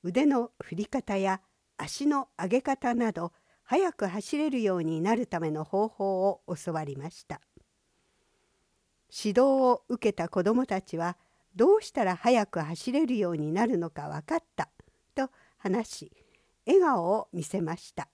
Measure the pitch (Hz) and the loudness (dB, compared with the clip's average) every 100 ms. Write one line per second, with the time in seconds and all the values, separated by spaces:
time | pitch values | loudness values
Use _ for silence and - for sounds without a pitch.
0 | 175 185 294 269 240 _ - 170 214 269 | 0 4 4 4 0 _ -10 -6 -4 -4
1 | - 196 190 190 _ _ _ - 147 - | -2 0 0 -2 _ _ _ -14 -12 -2
2 | 285 285 269 - 190 240 - - 247 240 | 2 2 -2 -6 0 0 0 -2 0 0
3 | 233 185 170 _ _ _ _ 294 370 - | 0 -2 -8 _ _ _ _ 2 2 -2
4 | 196 190 - 294 302 262 214 180 160 160 | -4 -4 -4 -2 0 0 0 0 -2 -2
5 | 180 226 240 175 160 156 156 190 214 - | 0 0 0 -4 -2 -4 -2 -2 -2 -2
6 | 196 185 196 185 - 170 - 160 156 135 | -2 2 0 0 -8 -8 -4 -6 -6 -8
7 | 156 - - 156 _ - _ _ _ _ | -12 -14 -16 -16 _ -20 _ _ _ _
8 | _ _ _ _ _ _ _ _ _ _ | _ _ _ _ _ _ _ _ _ _
9 | _ - 214 202 269 269 254 247 _ 240 | _ -6 -4 2 2 4 4 2 _ -2
10 | 220 - 170 196 180 233 262 196 - 165 | -2 -2 -4 0 2 2 0 -4 -4 -6
11 | 170 175 _ _ _ 185 269 427 - - | -6 -6 _ _ _ 2 4 4 2 0
12 | 196 180 233 247 208 175 151 165 - 269 | 0 2 4 4 2 -4 -4 -6 -2 0
13 | 302 247 180 160 151 170 226 202 170 - | 0 0 0 -2 -2 0 2 0 -2 -8
14 | 151 147 - 330 _ - - _ - _ | -8 -10 -4 -4 _ -8 -8 _ -20 _
15 | _ - 269 _ _ _ 202 202 220 - | _ -4 -4 _ _ _ -2 -2 -2 -10
16 | - _ _ _ _ _ - 370 349 233 | -16 _ _ _ _ _ 4 6 6 2
17 | 170 214 - 180 147 185 165 170 - - | 2 0 0 -8 -4 -4 -4 -6 -10 -14
18 | 151 | -14